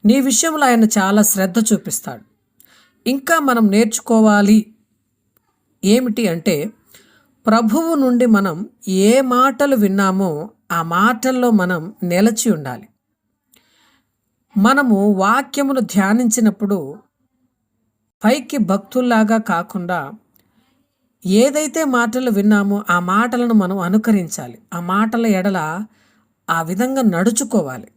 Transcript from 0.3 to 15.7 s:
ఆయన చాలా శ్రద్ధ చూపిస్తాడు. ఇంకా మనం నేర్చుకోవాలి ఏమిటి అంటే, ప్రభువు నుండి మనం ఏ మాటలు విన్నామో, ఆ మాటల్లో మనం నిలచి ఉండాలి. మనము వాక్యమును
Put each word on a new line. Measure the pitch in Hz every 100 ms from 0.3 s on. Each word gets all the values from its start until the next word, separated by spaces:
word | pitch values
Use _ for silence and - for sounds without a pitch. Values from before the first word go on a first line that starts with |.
| 233 330 311 269
ఆయన | 233
చాలా | 220 220 190 208
శ్రద్ధ | 208 196 190 180 220
చూపిస్తాడు. | 214 - - - 120 _ _ _ _ _ _ _ _ -
ఇంకా | 269 - 330
మనం | 277 240 214
నేర్చుకోవాలి | 202 220 - - 226 220 208 202 214 - _ _ _ _ _ _ _ _ _ _ _
ఏమిటి | 190 226 254 208 226
అంటే, | 165 185 156 180 - _ - _ _ _ _ -
ప్రభువు | 220 220 254 330 320
నుండి | 262 240 247
మనం | 208 196 160 214 _ -
ఏ | 190 196 254
మాటలు | 269 247 262 254 285 262
విన్నామో, | 202 196 196 190 190 147 185 _ _
ఆ | 170
మాటల్లో | 165 170 214 240 262 254 247
మనం | 214 180 175 160 -
నిలచి | 180 175 214 220 233
ఉండాలి. | 165 135 123 - _ _ _ _ _ _ _ _ _ _ _ _ _ _ _ _ 208
మనము | 208 269 269 196 208
వాక్యమును | 190 190 247 277 - 277